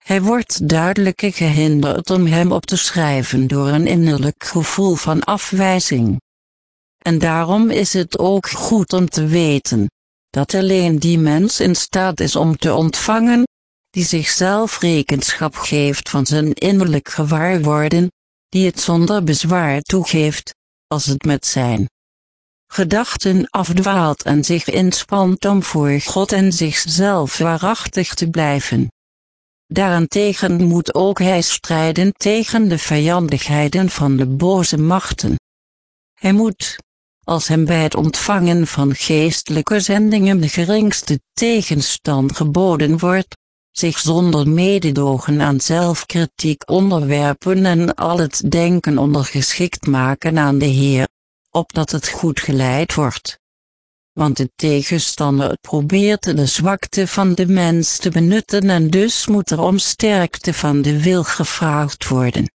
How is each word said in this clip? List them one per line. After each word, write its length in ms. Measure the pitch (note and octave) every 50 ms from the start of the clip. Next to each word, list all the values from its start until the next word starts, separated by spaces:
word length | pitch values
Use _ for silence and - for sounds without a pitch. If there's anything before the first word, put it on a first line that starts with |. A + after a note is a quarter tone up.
| _
Hij 180 | - G3 G3
wordt 480 | F#3 G3+ A#3 A#3+ A3+ _ - - - D3
duidelijk 520 | D#3 D#3+ E3 F3 G3 G#3 G3+ F#3+ F3+ - -
gehinderd 840 | G3+ F#3+ - E3+ D#3+ D3+ D3+ D#3 D#3 D3+ D3 C#3+ C#3+ - - E3 -
om 160 | F#3+ F#3 F3+
hem 260 | D#3+ D#3+ E3 F3 F3+
op 140 | F3 - -
te 120 | - G3 F3+
schrijven 720 | - - - F3+ E3 D3+ C#3+ C3+ B2+ - - B2+ C3 C3
door 200 | C#3+ C#3 C#3 C#3
een 200 | C#3+ D3+ E3 -
innerlijk 560 | - E3+ E3 D#3+ D3+ C#3 C3+ C#3+ D3 _ -
gevoel 520 | - - E3+ D#3 - - - G3 G3 F3
van 280 | D3+ - - D#3 D#3+ -
afwijzing. 960 | - G3+ G3+ - - - F#3+ F#3+ F#3+ F#3 F#3 E3+ - - B2+ A#2 A2 F#2+ B2+ _ _ _ _ _ _ _ _ _ _ _ _ _ _ _ _
En 220 | _ E3+ E3 D#3+
daarom 500 | D3 E3+ D#3+ E3 E3 D#3+ F#3 G#3+ A3 A3+
is 240 | - - G3+ F3 -
het 260 | F#3 F3 E3 - -
ook 300 | - F3+ G3 G3 - -
goed 440 | - - - - A3+ A3 F#3 - -
om 160 | F#3 F3+ F3
te 160 | - - D#3
weten, 640 | D#3 D#3+ F3 E3+ D#3 D3 C#3 - - - A2+ G2+ G#2 _ _ _ _ _ _ _ _
dat 240 | _ C3+ C#3 - -
alleen 460 | G3 F#3+ F#3+ F#3+ F#3+ F3+ F3 D#3+ D3+
die 200 | D3+ E3+ E3+ E3
mens 400 | D#3+ D#3 D3 D#3 F#3 G#3+ - -
in 160 | G3 F#3 F3+
staat 440 | - - - - F#3+ F#3 F#3+ F3 -
is 160 | E3 D#3+ -
om 220 | E3 E3 E3 D#3+ -
te 160 | - E3+ C#3
ontvangen, 680 | B2+ D#3+ D#3+ - - - - G#3+ A3+ A3+ A#3+ A#3+ A#3+ A#3+ - _ _ _ _ _ _ _ _
die 160 | _ F#3+ F3
zichzelf 760 | E3 - E3 D3+ - - - F3+ F#3 G3+ G#3 A3+ G#3+ - -
rekenschap 760 | - F3 E3 D#3 C#3 - D3 C#3 B2+ - - - - D#3 -
geeft 540 | - - - - D3 C#3+ C#3+ C#3 - - -
van 160 | - C#3+ C3+
zijn 280 | - D3 D3+ D3+ D#3 C#3+
innerlijk 560 | - - F#3 G3+ G3 F#3+ F3 D3+ D3 - -
gewaarworden, 1000 | - - D#3 D3 D#3+ D#3 D#3+ F3 F#3+ F3 D3+ D3+ D3+ D3+ D3+ D#3 D#3+ E3+ F3+ F3+ - _ _ _ _ _ _ _
die 160 | - F#3 F#3+
het 140 | F3+ E3+ -
zonder 440 | - - E3+ E3+ E3+ E3 G#3 G#3 F3+
bezwaar 580 | D#3 D3+ C3+ - D#3+ F3+ F3+ E3+ D3+ C#3 C#3+
toegeeft, 720 | D3 - - F#3+ F3 - - E3 D3+ D3+ D3+ - - - - _ _ _ _ _ _ _
als 180 | - D3+ C#3
het 180 | C#3 C#3 C3+ -
met 220 | D3+ D3 C3+ -
zijn 420 | - - C3 B2+ A#2+ A#2+ A2 G2 - _ _ _ _ _ _ _ _ _ _ _ _ _ _ _ _ -
gedachten 720 | - F#3+ E3 F3+ G#3 A#3+ - - - - G3 F#3+ F#3+ F#3 -
afdwaalt 720 | - G3 F#3 D#3+ E3+ F3+ F#3+ G3 G3 F#3+ E3+ D#3 D3 - -
en 200 | - C#3+ D3 C#3+
zich 260 | - E3+ E3+ - -
inspant 760 | - - F#3+ F3+ F3 - - _ - G3+ G3 F#3 F#3 F#3 -
om 180 | G3 G3+ G3 F3
voor 380 | - - D#3+ D3 C#3+ C#3+ C#3+
God 300 | - - - F#3+ F#3+ G3
en 220 | - G3 G3 G3 F3
zichzelf 840 | E3+ E3+ D#3 D3+ - - E3+ D#3+ E3 F#3+ G3+ G3+ F3+ D3+ C3 - -
waarachtig 760 | D#3+ E3 E3 D#3+ F3+ F#3 A3+ - - - - - F3+ - -
te 160 | - F3+ E3
blijven. 580 | E3 E3+ D#3 D3 C#3+ C#3 C3 - - A#2 - A2 - _ _ _ _ _ _ _ _ _ _ _ _ _ _ _
Daarentegen 960 | D#3 F3 G3 F#3+ F3 E3+ E3 D3+ - G3+ G#3 G#3 F#3+ - - F#3 F3+ F3 F3+
moet 300 | E3+ E3+ F3 E3 - -
ook 260 | - F#3+ G3 G3+ -
hij 220 | F#3 F#3 F#3+ F3
strijden 720 | E3+ - - - _ - E3 D#3+ D#3+ D#3+ D#3+ E3+ F3+ G3 G3+
tegen 540 | _ - G3+ G#3 A3+ A3+ - - A3+ A3 G3+
de 100 | E3+ D#3
vijandigheden 1120 | - - D#3 D3+ D3 D#3+ F3 F3+ F3 D#3+ D3 C3+ - - D3 D3 D3 D3 - F3+ F#3+ F3+
van 280 | - - D3 C#3 C#3 C3
de 80 | C3+
boze 520 | B2+ C3 C#3 E3+ F3+ F#3+ F#3+ F3 - - D3+
machten. 580 | D3+ D#3+ F3+ F#3+ - - - - - - B2 - _ _ _ _ _ _ _ _ _ _ _ _ _ _ _ _
Hij 140 | - F#3+ G3
moet, 440 | G3+ A3 A3+ F#3 _ - - - - - _ _ _ _ _ _ _ _
als 240 | - E3+ E3 - -
hem 180 | D#3+ D#3+ D#3+
bij 180 | D3+ F3 E3 D#3+
het 120 | D#3 -
ontvangen 720 | - D#3 D#3 D3+ - - - G#3 G3 F3 F3 F3 F3 E3 D3
van 280 | - - C#3 C#3 C#3
geestelijke 840 | - - - D#3+ D3+ D#3 E3 D#3+ - - - D#3 D#3 - - G#3+ G#3
zendingen 640 | F#3+ - G3 G#3 G#3+ G#3+ G#3 G#3+ F#3+ G3 G3 F#3+
de 80 | D#3+ D3+
geringste 720 | - - E3+ E3+ G#3 G#3+ A3 G#3 F#3+ - - - D#3 C#3 _ _ _
tegenstand 1000 | - - A#3 A#3 A3 F#3+ - D#3+ D3 C3+ - - - _ - D3 C3+ C3 C3+ -
geboden 640 | - D#3+ D3+ C#3+ F3 F#3+ F#3+ E3+ D3 D3+ C#3+ D#3+ E3
wordt, 360 | E3+ F3 F3+ F#3+ F#3 _ - - _ _ _ _ _ _
zich 280 | _ - - E3+ D#3 -
zonder 480 | - D#3 E3 E3 F3+ F3 D#3+ D3+ C#3+ C#3+
mededogen 960 | D#3 E3 F3+ F#3+ G3+ - - D#3+ C#3 C#3 C#3+ C#3 C3+ B2+ - - D3 D3
aan 180 | D3 D3 C#3+ C3+
zelfkritiek 1120 | - - D#3+ E3 F3+ F3 E3+ - - _ - F3 E3 - _ _ - D#3+ D3+ - - -
onderwerpen 960 | - F#3 F#3+ G3 F#3+ E3 D3 C#3 C#3+ D3 D3 C#3+ C#3+ - - F#3 F#3+ F#3+ F#3+
en 300 | F#3+ F3 E3 E3+ E3+ -
al 220 | - F3 E3 E3+ F3
het 340 | E3 D3 - - - C#3+
denken 460 | D#3 E3+ E3+ E3+ F3+ F3 - - D3 C3
ondergeschikt 920 | C3 C#3+ D3 D3+ C3+ - - C#3 C3 - - - F3+ F3 - - - -
maken 500 | C#3 C3 C3 C3 C3+ - - E3 D#3+ D#3+
aan 200 | D3+ C#3+ C#3 C#3
de 80 | D3+
Heer, 420 | D3 C3+ C3 C#3 C#3 C#3 C3 C3 - _ _ _ _ _ _ _ _ _
opdat 360 | E3 E3 _ - - D#3 -
het 180 | - D#3 - -
goed 300 | - - - E3 D3 -
geleid 540 | - - C#3+ C3+ C3 C3 B2+ C#3 E3 - -
wordt. 460 | - D3+ B2+ A#2 - _ - - _ _ _ _ _ _ _ _ _ _ _ _ _ _ _
Want 260 | _ - D#3 D3+ C3+ -
de 140 | C#3 B2 _
tegenstander 1000 | _ - D#3 D3 C#3+ C#3 - F3+ E3 - - - - D3+ C#3+ C#3 C#3 C#3 - - -
probeert 640 | _ - - D3+ D3 D3 F#3+ F#3+ G3+ G#3 G#3 G#3 -
de 220 | F#3 E3 D3+ C#3+
zwakte 600 | C3+ - - D3+ F#3 G3 F#3+ - - - - G3 E3+
van 260 | - - G3 F#3+ F3+
de 140 | - F#3 F3
mens 500 | F#3+ F#3 F3 E3+ E3 E3+ E3 - - -
te 120 | - F#3
benutten 600 | E3 E3 E3 E3+ G3 A3 G#3+ - - G3+ F#3+ G3
en 200 | F#3+ F3 D#3+ D#3
dus 380 | D#3+ F#3+ G3+ A3+ - - - -
moet 220 | G#3+ G#3 F#3+ -
er 120 | E3 D#3
om 160 | E3 F3 F#3 G3+
sterkte 760 | - - - - - A3 G#3 G3 F3+ D#3+ - - - - E3+
van 280 | - - D3 C#3+ C#3+
de 200 | C#3 C#3+ D3 D3+
wil 220 | D3+ F#3 F#3 F3+ D#3+
gevraagd 840 | - - - D#3+ - - - F3 D#3+ D3 D3 D3 C#3+ - - - -
worden. 440 | C3+ B2+ B2+ B2 A#2+ - - C#3+ _